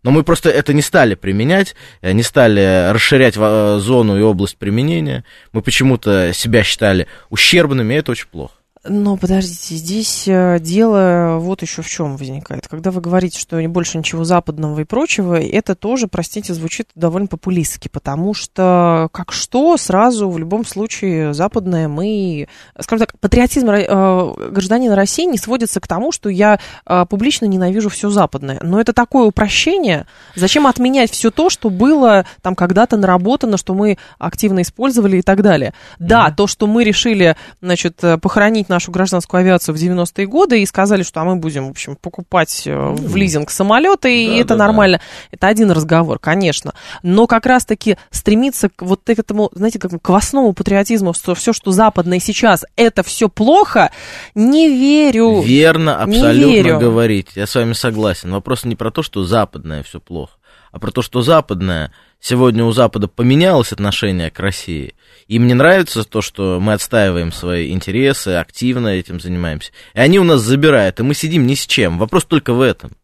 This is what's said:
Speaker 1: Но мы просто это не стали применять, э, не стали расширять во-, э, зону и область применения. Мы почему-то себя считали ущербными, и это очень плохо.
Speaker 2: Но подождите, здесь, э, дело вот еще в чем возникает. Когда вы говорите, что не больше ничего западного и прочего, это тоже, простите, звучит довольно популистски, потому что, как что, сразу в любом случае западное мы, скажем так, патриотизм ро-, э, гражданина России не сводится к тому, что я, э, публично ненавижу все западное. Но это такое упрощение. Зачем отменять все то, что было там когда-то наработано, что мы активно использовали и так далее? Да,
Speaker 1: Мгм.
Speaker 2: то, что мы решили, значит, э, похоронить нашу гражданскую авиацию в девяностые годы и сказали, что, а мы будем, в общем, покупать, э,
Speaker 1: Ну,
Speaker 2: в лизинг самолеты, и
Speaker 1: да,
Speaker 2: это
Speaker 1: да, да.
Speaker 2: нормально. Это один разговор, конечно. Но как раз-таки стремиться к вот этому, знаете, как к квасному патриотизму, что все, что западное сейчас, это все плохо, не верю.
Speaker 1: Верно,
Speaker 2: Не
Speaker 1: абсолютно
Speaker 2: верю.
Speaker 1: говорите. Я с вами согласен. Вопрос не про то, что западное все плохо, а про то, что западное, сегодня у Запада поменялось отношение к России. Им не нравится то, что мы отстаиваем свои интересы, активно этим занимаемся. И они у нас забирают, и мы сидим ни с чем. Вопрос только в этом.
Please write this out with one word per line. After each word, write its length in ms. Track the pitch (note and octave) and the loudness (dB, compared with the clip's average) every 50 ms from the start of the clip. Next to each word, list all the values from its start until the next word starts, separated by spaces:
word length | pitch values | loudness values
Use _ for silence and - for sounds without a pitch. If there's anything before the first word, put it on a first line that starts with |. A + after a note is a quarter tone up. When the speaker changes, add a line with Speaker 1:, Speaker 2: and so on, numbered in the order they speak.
| - | 2
Speaker 1:
Но 80 | B2 | 4
мы 120 | C#3 D#3 D3 | 2 4 4
просто 260 | - E3+ - - E3+ | 2 0 2 2 0
это 200 | - C#3+ C#3+ - C#3 | 0 0 0 0 0
не 100 | D3+ C#3+ | 0 0
стали 320 | - - F3 C3+ A2+ G2 | 2 2 2 2 2 0
применять, 600 | - - G2 G2 G2+ A2+ C#3+ F3+ G3 G3 - - - - - - _ - | -4 -4 -4 -2 -2 0 0 0 0 0 -2 -6 -20 -20 -20 -20 _ -4
э, 80 | F#2 | 0
не 100 | F#2+ A2 | 0 0
стали 720 | A#2 - - C#3+ B2 A2+ G#2 G2+ G2 F#2+ F#2 F#2 F2 F2+ | 0 2 2 4 4 6 6 4 4 4 4 2 2 2
расширять 460 | G#2+ A#2 - - D3 C3 C3 A#2 G2 | 0 0 2 2 4 4 4 4 2
во-, 400 | G2+ G#2+ G#2+ G#2+ G#2+ G#2 G#2 G#2 | 2 0 2 2 2 2 2 0
э, 20 | G#2 | 0
зону 380 | G2 A2+ C3 B2 A2+ G#2+ G2 G2 | 0 0 2 2 2 2 2 2
и 20 | |
область 360 | G#2+ A2 G#2 F2 G2 - - | 2 2 2 0 -2 -6 -6
применения. 680 | _ - G2+ G2+ A#2 C3+ D#3 E3+ E3 D#3 C#3+ C3 B2 - _ - - _ _ | _ -6 -4 -2 -2 -2 -2 -2 -4 -4 -6 -6 -8 -10 _ -20 -20 _ _
Мы 120 | - A2 G2 | -8 -4 -2
почему-то 680 | - - - B2+ C3+ B2+ - - G#2 G2+ F#2+ F2+ F2 F2+ | -2 0 2 2 2 2 2 0 0 2 2 2 0 -2
себя 300 | - - A#2 A2 A2+ G2 | -4 -4 0 2 2 2
считали 440 | - - - A2+ G2+ F#2+ F#2 F2 - - - _ _ | 0 -2 0 0 2 2 0 -2 -4 -12 -20 _ _
ущербными, 640 | A2 - - - E3+ F3 E3+ C#3+ C#3 B2+ A2+ G#2+ C3 | -2 0 2 4 4 2 2 2 0 -2 -2 0 -2
и 20 | |
это 140 | D#3 D#3 - | -2 -2 -4
очень 160 | A#2 - - | -8 -8 -10
плохо. 260 | _ _ D#2+ C2+ - _ _ _ _ _ _ _ | _ _ -14 -14 -14 _ _ _ _ _ _ _
Speaker 2:
Но 300 | - G3 G#3 G3+ G3+ G3 | -4 -2 -2 0 0 -2
подождите, 560 | F#3+ - F3+ F#3+ F#3+ F#3+ F3 E3+ E3+ - - E3 | -2 0 0 0 0 -2 -4 -8 -14 -14 -12 -12
здесь, 520 | D#3+ D#3+ E3+ G3 A3 G#3+ - - - - | -10 -8 -6 -6 -6 -4 -6 -6 -6 -2
э, 320 | G3 F#3 F#3 F3+ F3+ F3 F3 | 0 0 2 2 2 0 0
дело 760 | D#3+ E3 F3 G#3 A3+ A3+ G#3+ G3 F#3+ F3+ F3 E3+ E3+ E3 E3 E3 | -2 -2 0 2 2 4 4 4 4 2 2 2 0 0 -2 -2
вот 240 | E3 F3+ F#3+ - F3+ | -4 -6 -6 -8 -8
еще 180 | D#3 - - | -12 -10 -12
в 80 | D#3+ - | -12 -12
чем 280 | - - E3 C#3+ C3+ | -8 -6 -6 -6 -6
возникает. 500 | C3 C3+ B2+ C3 D3 E3 - - - - | -10 -12 -12 -12 -14 -12 -12 -14 -14 -12
Когда 240 | - - D#3 E3 F#3+ | -14 -16 -6 -6 -6
вы 100 | F#3 F3+ | -6 -4
говорите, 380 | E3+ E3+ F3+ F#3 F3+ F3 - - | -4 0 0 0 0 -2 -6 -10
что 200 | - _ E3 E3 | -12 _ -6 -4
не 80 | D#3+ | -4
больше 300 | E3 E3+ F3 E3+ - - | -2 -2 -4 -4 -4 -6
ничего 260 | E3 D#3 - - E3 E3 | -8 -8 -6 -6 -4 -2
западного 540 | E3 F3+ F3 - - D3+ D3+ D#3 D3+ D3+ D#3 | 0 0 0 0 -2 -8 -6 -6 -6 -4 -6
и 20 | D#3 | -6
прочего, 500 | _ - A#3+ D#4 - - - F#3+ F3 E3+ E3 | _ -2 -4 -2 -2 -2 -2 0 0 0 -2
это 320 | D#3 - - G#3+ - - F#3 | -2 -2 -2 -4 -2 -2 -6
тоже, 340 | _ - G#3 B3+ C4 A#3 | _ -4 -4 -4 -4 -4
простите, 460 | F#3+ - F3 E3 - - G#3+ G#3 - F3 | -4 -6 -8 -8 -8 -10 -12 -8 -8 -8
звучит 360 | E3 D#3+ E3 - - A3 _ _ | -8 -8 -8 -8 -8 -12 _ _
довольно 320 | D#3+ E3+ E3 D#3+ F#3+ G3+ | -2 -2 -2 0 -2 -4
популистски, 640 | F#3+ - D#3+ - F#3+ F3+ F3 D3+ - - - - | -6 -8 -8 -6 -4 -2 -2 -2 -4 -8 -12 -14
потому 480 | - - C#3+ _ - C#3 D3+ F3 G3+ G#3 | -12 -12 -10 _ -6 -6 -4 -4 -4 -6
что, 720 | - - - _ - F#3 F#3 F3+ F3 F3 E3+ E3 E3 D#3+ E3 | -8 -10 -10 _ 0 2 4 4 4 4 2 2 0 -2 -4
как 200 | - - F3 - | -6 -12 -12 -10
что, 460 | - - - - - B3 D4 E4+ E4+ | -8 -10 -8 -4 -2 2 2 2 2
сразу 520 | C#4 - - F3+ F#3+ A3 B3+ B3 G#3+ G3+ F#3+ | 2 0 0 2 2 2 2 2 0 -2 -4
в 80 | F3 | -4
любом 260 | D#3+ D#3+ E3 G3 A3 A3+ | -6 -6 -4 -6 -6 -6
случае 640 | - - F#3+ G#3+ A3+ - - G#3 F#3+ F3 D#3+ D#3 D3+ D3 | -8 -8 -8 -8 -8 -8 -6 -4 -4 -2 -2 -2 -4 -2
западное 540 | D3 F3 G#3+ - A#3+ F#3 F#3 F3 D#3+ D#3+ | -2 -4 -2 -2 -4 -4 -2 -2 -2 -2
мы, 600 | D3+ D3 D3+ F#3 G#3+ A3 G#3 F#3+ F3+ D#3+ D3 C#3+ - - - - - _ - | -2 -4 -4 -4 -4 -2 -2 -2 -4 -4 -6 -10 -12 -16 -20 -20 -20 _ -16
скажем 280 | - - A#3 A3 A3+ | -6 -4 -2 -2 -2
так, 120 | - - _ | -2 -4 _
патриотизм 500 | - G3 - A#3+ B3 B3+ - D4 B3 A3 | -2 2 2 2 2 2 0 0 0 2
ро-, 60 | G3+ G#3 G3 - - F#3+ F#3+ F#3+ F#3 F#3 F3+ - - | 2 0 0 0 0 2 2 2 2 0 0 -4 -6
э, 120 | - G#1 A#1+ | -10 -12 -6
гражданина 440 | - G3 F#3 F#3 A3 B3 B3+ A#3 G3+ | -4 -4 -2 0 0 0 2 2 2
России 300 | G3 G3 G3+ - - E4+ | 2 0 0 -2 -2 -2
не 140 | F4+ C#4 G3 | -2 -2 -4
сводится 400 | - A3 A#3+ B3+ A#3 G#3+ - F#3+ | -4 -4 -4 -4 -4 -4 -4 -8
к 80 | - | -6
тому, 240 | - F3+ F3 A#3 D#4+ | -6 -6 -4 -4 -6
что 180 | - - - G#3 | -6 -6 -6 -4
я, 300 | F#3+ F3+ G#3 G#3+ G#3+ G3+ - - - - _ | 0 2 4 4 2 2 -2 -16 -20 -20 _
э, 200 | - F3+ F3+ F3+ - | -2 0 0 0 0
публично 360 | G#3 G3 A3 C#4+ D4 - A#3 | -2 -2 0 -2 -2 0 -2
ненавижу 440 | G3+ F#3+ F#3 F3+ F3+ F#3+ A3 G#3 G#3 | -2 0 0 0 0 0 -2 -2 -4
все 220 | - - - G#3 | -6 -4 -4 -2
западное. 480 | G3+ G#3 F3 - - C3+ C#3+ C3+ C3+ - | 2 0 0 0 -2 -8 -8 -8 -8 -6
Но 180 | - E3+ F3+ G#3+ | -4 -2 0 0
это 140 | A3+ A#3 G#3+ | 0 0 0
такое 300 | - A#3+ _ - C4+ A#3+ | -2 -2 _ 2 2 2
упрощение. 800 | G#3+ - - G#3+ G#3 - - - D#4+ F4+ G4 D#4+ G#3+ E3 D3 - _ _ - - - - | 2 2 0 -2 0 0 -2 0 0 0 0 0 0 -2 -2 -4 _ _ -20 -20 -18 -4
Зачем 320 | F3+ F3+ F#3+ - D4+ D4 | -2 -2 0 2 2 2
отменять 420 | C4+ - - B3 B3+ C4+ C#4 A#3+ G#3+ | 2 2 2 0 0 2 2 0 0
все 220 | - - - A3+ | -2 -2 -2 -2
то, 180 | - - D#4+ F#4 | 0 2 0 0
что 220 | - - - A3 | 0 0 -4 -4
было 520 | F#3 F3+ A#3 C#4 D#4+ D4 C4 A#3 G#3 G3 F3 - - _ - | 0 2 2 2 4 4 4 6 4 4 2 0 -12 _ -6
там 100 | F3+ F#3 | -6 -2
когда-то 440 | - F3+ F3 F3+ G3 A#3 - A#3+ | -2 0 0 2 2 2 2 2
наработано, 600 | G#3+ G3 F#3 F3+ F3+ F3+ G#3+ C4+ - - A3+ G3+ | 0 2 2 2 2 2 0 -2 -2 -2 -2 -2
что 160 | F3+ - - F#3+ | -4 -2 -4 -2
мы 240 | F#3+ G#3 G#3+ G3 - - - - _ | 0 0 0 -2 -2 -8 -20 -14 _
активно 420 | - E3+ - - - G#3 F#3+ F#3 | -10 -10 -4 -2 0 0 2 0
использовали 560 | F3 - _ - A#3+ C4+ B3 A#3 G#3 G3 F#3+ | -2 -2 _ -2 -2 0 0 2 2 2 2
и 40 | F#3 - | 2 2
так 180 | - G3 G3 | 4 2 4
далее? 320 | G3+ G#3 E3+ D3 C3 G#2+ - - - - - | 4 4 4 2 0 -4 -8 -12 -20 -20 -16
Да, 280 | _ E3+ E3+ A3+ A#3 G#3 | _ 0 2 4 4 4
Speaker 1:
Мгм. 80 | D#3 D3+ | 2 2
Speaker 2:
то, 100 | - G3+ | 0 -2
что 220 | G3 - _ A3 | -2 0 _ -2
мы 160 | G#3 G#3+ A#3 A#3+ | 0 2 2 2
решили, 520 | G#3+ F#3+ - - A#3+ A3 G3 F3+ E3 D3+ - - - - _ - | 2 0 0 0 0 2 4 4 2 2 0 -8 -20 -20 _ -4
значит, 400 | F3+ F3 E3+ - F3 E3 - F3+ | -4 -4 -2 -2 -6 -4 -2 0
э, 160 | E3+ E3 E3 | 0 0 2
похоронить 500 | - F#3+ - G#3+ G3+ G#3+ A3+ A3 G3 - F#3 | 0 -2 2 2 2 2 2 0 -2 -2 -2
нашу 160 | F3 - - | -2 -2 -4
гражданскую 480 | F3 F#3 F#3+ F#3 F#3 F3 E3+ _ - F3+ | -2 -2 -2 0 -2 -4 -4 _ 0 2
авиацию 340 | F#3 F#3+ F#3 F3 - - D#3 | 4 4 2 2 0 -4 -4
в 40 | |
девяностые 500 | D#3 E3 F3+ F3+ F3+ F3 E3+ _ - G3+ | -2 -2 -2 0 -2 -4 -4 _ -6 -6
годы 340 | G3 A3+ D#4+ G4+ E4+ B3 A3 | -2 2 0 2 4 2 0
и 40 | G3 | 0
сказали, 360 | - - - F#3+ G3+ G#3+ F#3+ F3 | 0 0 0 0 2 2 0 0
что, 180 | - _ D#3+ | -4 _ -4
а 20 | D#3+ | -2
мы 140 | F3+ F#3 | -2 -2
будем, 300 | F3+ D#3+ D#3+ C#3+ C#3+ C3+ | -2 -4 -6 -6 -6 -8
в 20 | C3+ | -8
общем, 260 | C3+ - - - C#3+ | -10 -12 -12 -12 -14
покупать, 680 | _ - F3 - - F3 _ - F3+ D#3 - - - - | _ -14 -14 -14 -14 -12 _ 0 0 0 0 -4 -10 -8
э, 100 | C#3+ C#3+ | -6 -4
Speaker 1:
Ну, 180 | C#3 C#3 C#3+ C#3+ | -4 -4 -4 -4
Speaker 2:
в 200 | D3 C#3+ - E3+ | -4 -6 -4 -2
лизинг 340 | G3 G3 F3+ D#3 D3 D3+ - | 0 0 0 0 -2 -4 -4
самолеты, 760 | - - G3 G3+ A3 B3 D#4 F#4+ G4 - - B3 B3 A#3+ A3+ | -4 -2 0 2 2 2 4 2 2 2 2 0 2 2 2
и 20 | |
Speaker 1:
да, 80 | A3+ A3+ | 0 0
Speaker 2:
это 120 | A#3 A#3+ A3+ | 0 2 2
Speaker 1:
да, 60 | A3+ | 2
да. 100 | G#3+ G#3 | 2 4
Speaker 2:
нормально. 340 | G#3 A3 G#3+ G3+ F#3+ F3+ E3 - - - - - _ | 4 4 4 4 4 2 0 -2 -12 -20 -20 -20 _
Это 160 | - - - | -6 0 0
один 240 | F#3+ A3 G#3+ A3+ G3+ | 2 2 4 4 4
разговор, 480 | E3+ D#3+ D#3 D#3 D#3+ E3 E3 D#3 A2+ - | 4 2 2 2 2 2 2 0 -4 -4
конечно. 540 | - D#3 D#3+ G3 G3 E3 C#3+ - - D3 - - - - - - | -2 -2 -2 0 0 -2 -2 -4 -8 -12 -14 -14 -20 -20 -18 -6
Но 240 | - F3 F3+ G#3 A#3 | -2 0 4 4 4
как 200 | - A#3 A3+ - | 4 2 0 2
раз-таки 500 | C4 B3+ B3 - - A3 - - A3 F#3+ - - _ | 2 2 2 2 -2 -6 -2 0 -2 -2 -2 -4 _
стремиться 560 | - - - G3+ G#3 A3 B3+ C#4 B3+ - - | -12 -4 0 2 2 2 2 0 -2 -2 -4
к 140 | G3 _ - | -4 _ -6
вот 260 | F3+ F3+ F#3+ - _ - | -2 -2 -4 -2 _ -2
этому, 400 | A3+ G#3+ A3 - G#3 G#3+ G#3+ - - | 0 0 -2 -4 -2 -2 -2 -2 -2
знаете, 260 | F3+ G3+ A3+ A#3 G3+ | -2 -4 -2 -2 -4
как 120 | - F#3 | -8 -8
к 80 | F3 E3+ | -8 -6
квасному 500 | - - F3+ G3+ - - - C#4 C4 G#3+ | 0 2 2 2 2 0 0 2 2 2
патриотизму, 640 | F3+ - F#3+ - G3 G3 G3+ - A#3 G#3+ G3 F3 E3 | 0 0 -2 0 0 0 2 0 0 0 0 -2 -4
что 220 | - - - F3 | -4 -4 -4 -4
все, 180 | - - C4+ G#3+ | -2 -2 -2 -2
что 180 | - _ G3+ | -2 _ 0
западное 480 | F#3 F#3 A3 G#3+ - - E3 F3 F3+ F3+ | 2 4 4 4 2 0 -2 0 -2 -2
сейчас, 460 | - - G#3 - - A3+ F#3 E3 - _ _ | -2 -4 -2 0 2 2 2 2 -2 _ _
это 260 | - A#3 A#3 - - F3+ | 2 2 2 2 0 -4
все 260 | - - - A3+ G3 | -4 -2 -2 -2 -2
плохо, 600 | _ - G#3 B3 D#4+ G4 G#4 - - A3 F3 - - - - - - - - - _ | _ 0 2 4 6 4 4 4 2 2 2 2 -2 -10 -20 -18 -18 -18 -20 -10 _
не 320 | G#3 G#3+ B3 C#4+ D#4 D#4+ | 0 2 4 4 4 4
верю. 720 | D#4 C#4 B3+ C4+ C#4 D4 D4+ D4+ C#4+ A3+ A3+ A3+ A3+ G#3+ G3 | 4 4 2 2 4 4 4 4 4 4 4 4 4 4 2
Speaker 1:
Верно, 640 | C#3+ A#2 B2+ C#3+ D#3 D#3+ D#3+ D#3+ D#3+ D#3 C#3 D#2 G#2+ | 2 4 4 6 6 4 4 2 0 0 0 -2 -2
Speaker 2:
Не 120 | G3 G#3+ | 0 2
Speaker 1:
абсолютно 340 | A#3 C#4 D4 D4+ C#4+ C#4+ C#4 | 2 4 4 4 6 6 6
Speaker 2:
верю. 280 | A#3+ G#3 F3+ E3 D#3+ D3+ | 6 4 4 4 2 2
Speaker 1:
говорите. 520 | - A#2+ A2+ A2+ A#2 A2 G#2+ G2 F#2 - - | 2 2 2 2 2 2 0 -2 -4 -6 -8
Я 120 | F#2+ G#2 | -8 -6
с 80 | - - | -2 -2
вами 160 | C3 A#2 A#2 | -2 0 0
согласен. 600 | A#2 - - B2 A2 G#2+ A2 G2+ F2 - - F2 F#2+ | -2 -2 -4 -4 -2 0 -2 -2 -2 -4 -6 -6 -6
Вопрос 320 | G2+ F#2+ - B2+ - - | -6 -4 -6 -6 -4 -4
не 100 | B2+ A2+ | -8 -8
про 160 | - A2+ A2+ | -6 -6 -6
то, 120 | - - D#3 | -4 -6 -8
что 200 | - - G2+ F#2 | -6 -6 -6 -4
западное 600 | E2+ G#2 A2+ G2+ - - D#2 - D#2+ D#2 D2 D2+ | 0 0 0 0 -2 -6 -16 -12 -12 -12 -12 -12
все 180 | - - E2+ | -14 -18 -20
плохо, 320 | _ _ F2 D#2+ C#2+ - _ _ _ _ _ _ _ _ _ | _ _ -12 -12 -12 -14 _ _ _ _ _ _ _ _ _
а 60 | D#2+ | -10
про 120 | - B2+ | -10 -6
то, 100 | - B2+ | -4 -4
что 200 | A#2 - - B2+ | -6 -4 -4 -2
западное, 720 | A#2+ C3+ E3 D#3+ - - G#2 F2 F#2 F#2 F2 D#2+ D2+ D2 _ _ _ _ _ _ | 0 2 2 2 2 -2 -6 -4 -4 -4 -4 -4 -6 -8 _ _ _ _ _ _
сегодня 440 | - - B2+ B2 B2+ B2+ A2 A2+ A#2 | -6 -4 0 2 2 2 4 2 0
у 60 | A2+ | 0
Запада 360 | A2 B2 B2 A2 - A2 G2+ | 2 2 0 0 0 -4 -6
поменялось 640 | G2 _ - A#2+ B2 C3+ D3+ F3 F#3+ F3+ C#3 A#2 - | -4 _ 0 2 2 4 4 4 4 2 2 0 -2
отношение 600 | G#2 - G2+ G2+ G2 - - G2+ F#2+ F2+ E2 D#2+ | -4 -4 -4 -4 -2 -2 -4 -2 -2 -4 -4 -6
к 80 | - - | -8 -6
России. 560 | F2+ G2 F#2+ - - - E2+ D2+ C2+ - _ _ _ _ _ _ _ | -6 -6 -6 -6 -10 -10 -10 -10 -10 -12 _ _ _ _ _ _ _
Им 180 | _ G#2+ A#2 A#2+ | _ 0 2 2
не 60 | B2 B2 | 4 4
нравится 500 | B2 C#3 E3 F#3 G3 F3 - - A2+ G#2+ | 4 4 4 4 4 2 -2 -4 -6 -6
то, 180 | _ - A2 | _ -4 -6
что 380 | G2+ - _ - G2 F#2+ F2+ F2+ | -6 -6 _ -4 -4 -2 -2 -2
мы 140 | G2 G#2+ G#2 | 0 0 -2
отстаиваем 580 | G2+ - - - A2+ G2+ F#2+ F2+ F2 E2+ E2+ | -2 -4 -2 0 2 2 2 0 -2 -4 -6
свои 400 | F2 - - F2 F2 F2 E2 C#2 | -8 -8 -8 -6 -4 -4 -4 -4
интересы, 580 | F2 F#2 - - F#2+ A#2+ C3+ C#3 C3+ - - G2+ | -6 -6 -6 -4 -2 0 0 0 0 -2 -4 -4
активно 580 | F2+ E2+ E2 _ _ - A#2+ B2+ B2+ B2 A#2+ G#2+ | -4 -4 -4 _ _ -4 -4 -2 -2 -2 -2 -2
этим 300 | G2 F#2 F2+ - F#2 E2+ | -2 -4 -6 -8 -12 -12
занимаемся. 520 | - F2 F2+ F2 F2 E2 D2+ D2+ - - _ - - - _ | -8 -8 -6 -4 -4 -6 -6 -8 -12 -16 _ -20 -20 -10 _
И 60 | G#2+ | 2
они 180 | B2+ D3 F#3 G3 | 2 4 4 4
у 40 | F#3 | 4
нас 180 | E3+ D#3 C3 | 4 2 2
забирают, 580 | G#2+ A2 C3 C#3+ D3 D#3 C#3+ A#2+ G2+ F#2 F2+ - | 2 2 0 2 4 4 4 4 2 0 -2 -2
и 40 | A2+ | -4
мы 100 | C3+ D3 | -2 -2
сидим 320 | - - D#3 E3+ E3 B2+ | -4 -4 -2 0 0 2
ни 80 | B2 C#3 | 0 0
с 140 | - - | -2 -4
чем. 320 | - - - G#2+ E2+ E2+ E2+ | -4 -2 0 0 -2 0 -2
Вопрос 260 | G#2+ A2+ - F3+ - | -4 0 0 -2 0
только 280 | _ E3 D3 - - A#2+ | _ -2 -2 0 0 0
в 80 | B2 | 2
этом. 300 | C3 B2 G2 - - - - _ | 2 0 0 -2 -10 -20 -20 _